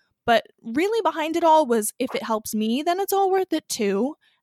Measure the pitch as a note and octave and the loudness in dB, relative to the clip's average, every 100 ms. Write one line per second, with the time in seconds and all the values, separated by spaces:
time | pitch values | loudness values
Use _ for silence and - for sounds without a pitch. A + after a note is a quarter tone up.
0 | _ _ - A#3 - _ - A#3+ F#4+ A4+ | _ _ 2 2 0 _ -8 -2 -2 0
1 | F4+ D#4+ D#4 E4 E4 D#4 C#4 A#3 G#3 - | -2 -2 -2 2 4 6 4 0 -2 -6
2 | A#3+ - A3 A3 - G#3+ A3 B3 D#4+ F4+ | -6 -6 -4 -4 -4 -4 -2 0 0 -2
3 | G4 G4 G4 F#4+ F#4 D#4+ - - G3+ F#3+ | 0 0 2 0 0 -4 -4 -4 -2 0
4 | B3+ D#4+ _ _ | -2 -6 _ _